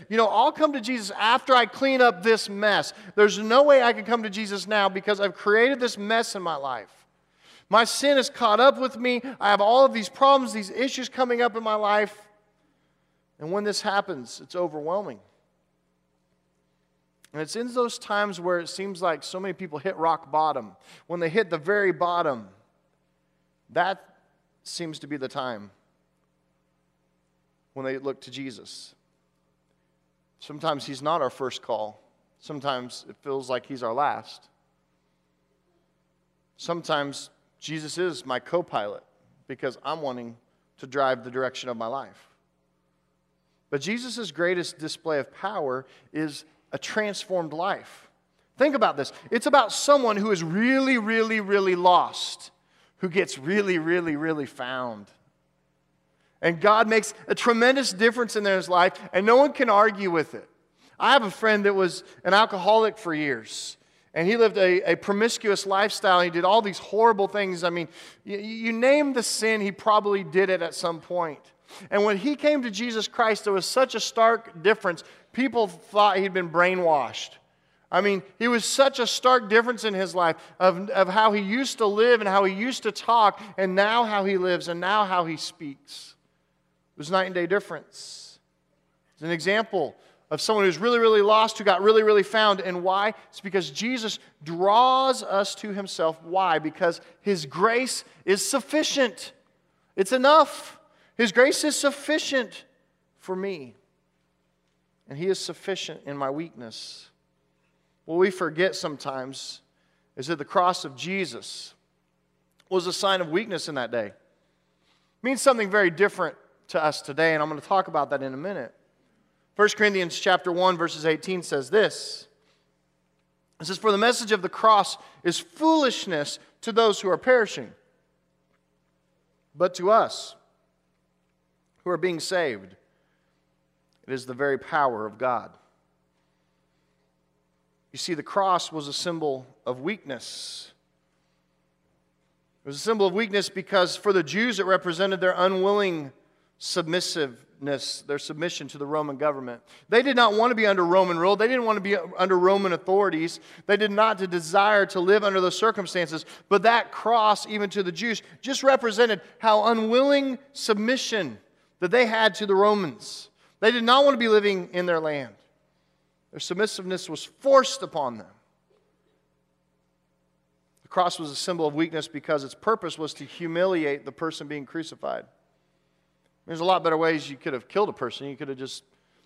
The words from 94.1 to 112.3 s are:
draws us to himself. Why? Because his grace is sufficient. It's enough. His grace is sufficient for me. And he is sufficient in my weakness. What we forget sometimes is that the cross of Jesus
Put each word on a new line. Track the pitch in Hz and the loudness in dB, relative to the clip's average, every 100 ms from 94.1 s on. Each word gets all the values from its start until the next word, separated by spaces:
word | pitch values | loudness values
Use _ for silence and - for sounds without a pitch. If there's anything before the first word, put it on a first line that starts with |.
| - - _ | -10 -14 _
draws | 151 170 196 214 254 262 269 240 | -10 0 4 6 6 4 2 -2
us | 202 196 202 - | -2 -2 -2 -6
to | 214 | -10
himself. | 202 196 - 160 160 | -8 -8 -2 -2 -2
Why? | 165 185 185 160 | -4 -2 2 0
Because | 151 - 180 165 - _ | -2 -2 -2 -2 -10 _
his | 202 185 147 | -4 -2 -4
grace | 143 214 240 262 - - _ - | 0 2 2 -2 -6 -12 _ -2
is | 196 - | -2 0
sufficient. | 277 - 302 - 285 247 - - _ _ _ _ _ _ - | -4 -2 -2 0 0 -2 -2 -18 _ _ _ _ _ _ -4
It's | 190 | 0
enough. | 262 269 311 285 - - - _ _ _ - | 4 6 8 6 0 -16 -20 _ _ _ -2
His | 226 | 2
grace | 214 269 - | 6 4 4
is | 302 - | 0 0
sufficient | 285 - - 311 - 269 240 - - _ _ _ _ _ | -2 -2 -2 -2 0 -4 -4 -10 -20 _ _ _ _ _
for | - 185 | -10 -8
me. | 196 175 127 104 _ _ _ _ _ _ _ _ _ _ _ _ - | -6 -10 -14 -20 _ _ _ _ _ _ _ _ _ _ _ _ -16
And | 139 | -8
he | 185 | -4
is | 185 | -4
sufficient | - 160 - 185 - 156 - | -6 -10 -8 -8 -8 -14 -12
in | 143 | -6
my | 135 | -6
weakness. | 143 165 - 117 107 - - - _ _ _ _ _ _ _ _ _ - | -6 -10 -14 -18 -16 -18 -20 -20 _ _ _ _ _ _ _ _ _ -6
What | 165 | 0
we | 190 | 0
forget | 185 170 156 185 - | 0 -6 0 -2 -2
sometimes | 170 139 143 135 131 131 - - _ _ _ _ _ - | -8 -8 -10 -8 -10 -14 -16 -18 _ _ _ _ _ -12
is | 135 | -8
that | 165 | -8
the | 147 | -2
cross | 190 180 175 160 | 0 2 0 -6
of | 131 | -12
Jesus | 151 196 165 117 - - - _ _ _ _ _ _ | -8 -6 -6 -8 -14 -16 -18 _ _ _ _ _ _